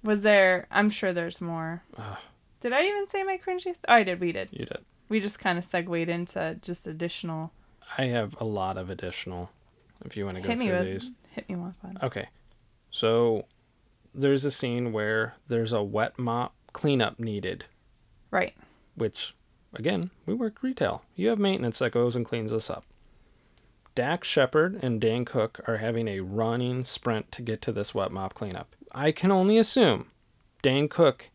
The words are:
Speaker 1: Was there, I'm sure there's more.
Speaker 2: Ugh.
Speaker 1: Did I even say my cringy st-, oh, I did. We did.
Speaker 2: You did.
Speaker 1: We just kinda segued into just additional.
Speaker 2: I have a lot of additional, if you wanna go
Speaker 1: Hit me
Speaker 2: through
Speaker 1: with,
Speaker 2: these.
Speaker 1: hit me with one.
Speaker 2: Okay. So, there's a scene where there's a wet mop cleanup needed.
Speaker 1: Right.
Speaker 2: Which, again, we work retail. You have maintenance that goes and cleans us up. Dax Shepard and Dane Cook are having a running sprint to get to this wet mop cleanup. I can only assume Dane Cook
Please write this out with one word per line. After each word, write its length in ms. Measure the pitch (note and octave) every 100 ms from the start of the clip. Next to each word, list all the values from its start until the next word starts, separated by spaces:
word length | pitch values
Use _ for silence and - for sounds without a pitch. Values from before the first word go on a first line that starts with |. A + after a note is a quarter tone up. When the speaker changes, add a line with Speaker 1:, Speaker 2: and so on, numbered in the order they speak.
Speaker 1:
Was 180 | G#3 G#3
there, 460 | G#3 G#3 F#3+ F3+ -
I'm 200 | - G#3
sure 240 | G#3 G3
there's 260 | F3 E3+ -
more. 440 | F3 E3 D#3+ E3+ _ -
Speaker 2:
Ugh. 200 | G2+ G2 - _ _ _
Speaker 1:
Did 120 | A#3+
I 100 | B3+ F#4
even 200 | G#4 G4+
say 160 | G4+
my 140 | F#4+ F#4
cringy 240 | F#4 F4+
st-, 220 | F4+ F4 -
oh, 60 |
I 100 | A#3
did. 160 | F#3+ F3
We 120 | F3
did. 180 | E3 F#2+
Speaker 2:
You 140 | - -
did. 140 | - _ _ _
Speaker 1:
We 120 | G#3+
just 200 | G3+ -
kinda 220 | G3 F3
segued 480 | F3 F3+ F3 E3+ E3
into 480 | E3+ F3 - D#3+ E3+
just 240 | - F3 -
additional. 640 | D#3+ E3+ - F3 D#3+ D#3+ _ _ _ - -
Speaker 2:
I 80 | C3
have 300 | A#2+ G#2 -
a 20 |
lot 340 | A2+ G#2 F#2 F#2+
of 120 | F#2
additional, 640 | F#2 F2+ - - F2+ F2 _ _ _ _ _
if 140 | - -
you 80 | G2
wanna 160 | F#2
go 80 | F#2+
Speaker 1:
Hit 80 | A#3
me 100 | A#3
Speaker 2:
through 100 | F3+
Speaker 1:
with, 60 | F#3
Speaker 2:
these. 240 | F#3+ B3+ B3 _
Speaker 1:
hit 180 | - -
me 80 | F3+
with 200 | F3 F3+
one. 160 | F#3 F#3
Speaker 2:
Okay. 240 | - - - _ _ _ _ _ _
So, 560 | - A2+ A#2 A#2+ A2 - _ _ _ _ _ _
there's 300 | - C#3 C#3
a 80 | C#3
scene 400 | - B2+ A#2+ B2
where 440 | A2 G#2+ A2 A2 - -
there's 240 | A#2 A2
a 120 | A2+
wet 340 | G#2 G#2 A#2 -
mop 360 | A#2+ A#2 B2 _ -
cleanup 460 | - D3+ C3+ A2 -
needed. 460 | A2+ G2+ - - - _ _ _ _ _ _
Speaker 1:
Right. 240 | G3 F#3 - - _ _ -
Speaker 2:
Which, 400 | A2 - - - _ _ _ -
again, 340 | B2 F#3+ F3+ _ -
we 80 |
work 300 | A3+ A3+ G#3
retail. 400 | C4 B3+ - - _ -
You 140 | G3+
have 100 | A3+
maintenance 400 | G3 F#3+ A#2+ A2+
that 120 | B2
goes 240 | A#2+ A#2+ A#2+
and 100 | A2+
cleans 260 | A#2+ A2
us 180 | A2+ -
up. 140 | - - _ _ _ _ _ _ _ _ _ _
Dax 340 | - B2+ F3 -
Shepard 520 | - C3 D#3 E3+ G3+
and 160 | C3 A2+
Dane 240 | A2+ A#2 B2
Cook 360 | B2+ A2 - -
are 100 | A2
having 300 | A2 A#2 A2+
a 120 | G2
running 640 | F#2 G2+ A2+ A#2+ B2 B2+
sprint 480 | B2+ - A#2+ A2 -
to 80 | -
get 200 | A#2 A2
to 100 | -
this 240 | G#2 G2+ A2
wet 160 | F#2+
mop 220 | F#2+ F#2+
cleanup. 420 | - G#2 F#2 - _ -
I 200 | - D3
can 200 | D#3 F#3
only 260 | G3 F#3+ A3
assume 500 | A3 C4 G3 G#2 - _ _ _ _ _
Dane 280 | C#3 C3+ D3
Cook 400 | - D#3+ - -